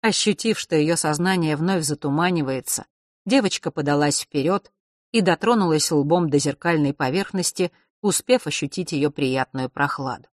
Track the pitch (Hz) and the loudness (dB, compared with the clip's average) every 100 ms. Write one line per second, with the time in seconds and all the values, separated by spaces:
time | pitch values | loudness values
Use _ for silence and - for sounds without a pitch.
0 | 220 190 - 202 226 214 - 160 151 165 | 0 0 0 0 -2 -4 0 0 2 0
1 | 160 147 175 185 160 147 170 190 151 147 | 0 0 0 2 0 0 0 0 -2 -4
2 | 147 143 175 180 135 135 - - - _ | -2 0 2 0 -2 -4 -4 -8 -8 _
3 | _ _ - 269 208 - 170 160 147 147 | _ _ 2 2 2 -2 -6 -4 0 2
4 | 147 143 - 147 139 196 _ _ _ _ | 2 0 -4 -2 0 -2 _ _ _ _
5 | _ 226 190 170 208 233 180 156 - 156 | _ 0 2 2 2 2 4 2 2 0
6 | 143 170 170 143 147 - 175 165 143 139 | 2 2 2 2 0 -4 0 2 0 0
7 | 135 160 196 190 175 - 175 _ _ _ | -2 -2 -2 -4 -4 -2 -4 _ _ _
8 | 214 175 - 247 - - 143 - 175 147 | -2 -2 2 0 2 -6 -6 -6 -6 -2
9 | 143 143 139 131 131 135 127 - 143 - | -2 0 -2 -2 -4 -4 -8 -4 -4 -2
10 | 135 110 - | -6 -8 -14